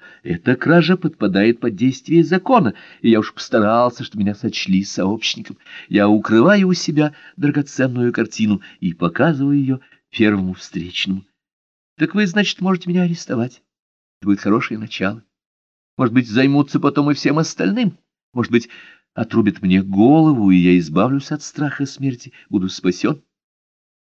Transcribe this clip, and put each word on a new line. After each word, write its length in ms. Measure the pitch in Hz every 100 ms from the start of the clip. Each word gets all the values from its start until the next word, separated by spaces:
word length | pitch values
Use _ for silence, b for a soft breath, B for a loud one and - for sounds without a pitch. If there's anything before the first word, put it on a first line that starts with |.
| b b
эта 340 | - 85 - 127
кража 400 | - 175 156 185
подпадает 640 | 160 - 104 95 110 117
под 140 | 120
действие 500 | 95 127 131 - 165
закона, 480 | 151 185 - 247 123 - B B
и 80 | 117
я 80 | 110
уж 160 | 104
постарался, 720 | - - 120 104 117 123 -
чтобы 200 | 123 104
меня 100 | 101
сочли 480 | 104 110 - 95 95
сообщником. 760 | 98 - 92 110 - - - - B B B
Я 180 | 104 101
укрываю 600 | 107 104 110 151 208 185
у 40 |
себя 420 | 175 - 151 151 B B -
драгоценную 760 | 143 139 139 - 131 123 120
картину 520 | 120 107 - 107 98 B B
и 140 | 90
показываю 640 | 85 87 - 160 143 139 143
её 200 | 131 131 b b _
первому 440 | - 107 104 92
встречному. 720 | 92 - 90 87 - 98 95 - _ _ _ _ _ _ -
Так 160 | 160
вы, 120 | 202 208
значит, 340 | 208 202 -
можете 280 | 185 185 175
меня 140 | 180
арестовать. 600 | 175 170 - 123 123 _ _ _ _ _ _ -
Это 80 | 98
будет 120 | 101
хорошее 380 | - 113 - 107
начало. 460 | 110 - 95 113 _ _ _ _ _ _ _ -
Может 180 | 127
быть, 140 | 120 117
займутся 520 | 107 139 143 143 143
потом 300 | 143 139 147
и 40 |
всем 240 | 143 131 151
остальным. 600 | 160 - 175 214 226 - _ _ _
Может 200 | 123 113
быть, 160 | 117 - B B B B
отрубят 480 | - 113 113 101 -
мне 200 | 95 92
голову, 680 | 98 98 117 156 156 131 101
и 60 | 92
я 220 | 87 90
избавлюсь 540 | 78 80 117 139 143
от 100 | 151
страха 440 | - - 147 - 139
смерти, 460 | - 135 120 - b b
буду 180 | 104 92
спасён. 540 | - 92 90 107 73 _ _ _ _ _ _ _ _